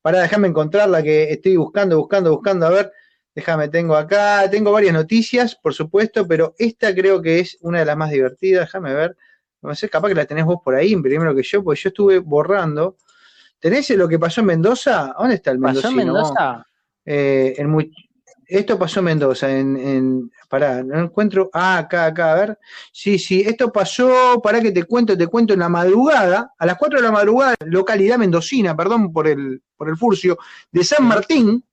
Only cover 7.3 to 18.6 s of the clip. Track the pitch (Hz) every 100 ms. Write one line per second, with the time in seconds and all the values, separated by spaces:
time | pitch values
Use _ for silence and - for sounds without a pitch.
7.3 | 165 175 - 170 170 151 151 156 143 131
8.3 | - 190 185 160 190 160 139 165 180 _
9.3 | _ _ _ 143 147 214 156 202 180 147
10.3 | 151 160 175 - 131 180 202 135 147 165
11.3 | 135 127 202 185 143 190 190 202 185 170
12.3 | 180 196 202 170 147 175 - _ _ _
13.3 | _ _ _ 165 240 277 208 175 165 165
14.3 | 165 208 165 180 247 - 208 139 131 233
15.3 | 220 - 127 131 135 220 262 - - 156
16.3 | 170 139 117 - _ _ _ - 143 139
17.3 | 135 131 131 147 156 156 _ _ _ _
18.3 | _ _ 190